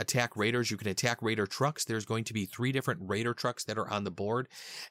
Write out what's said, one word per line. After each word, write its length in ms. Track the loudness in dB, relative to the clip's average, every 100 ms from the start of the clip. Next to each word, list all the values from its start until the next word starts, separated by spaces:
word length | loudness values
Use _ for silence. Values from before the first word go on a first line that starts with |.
attack 360 | 0 2 2 2
raiders. 320 | 2 4 2
You 80 | 0
can 120 | -2
attack 340 | 2 2 2
raider 240 | 2 2 0
trucks. 380 | 2 0 0
There's 200 | -2 -2
going 200 | 0 -2
to 100 | 0
be 100 | -2
three 280 | -2 0 0
different 300 | 0 0 -2
raider 300 | 0 0 0
trucks 280 | 0 -2 -2
that 140 | -4 -2
are 100 | 0
on 140 | 0
the 80 | -2
board. 380 | -2 0 0 -2 -8 -14 -12 -8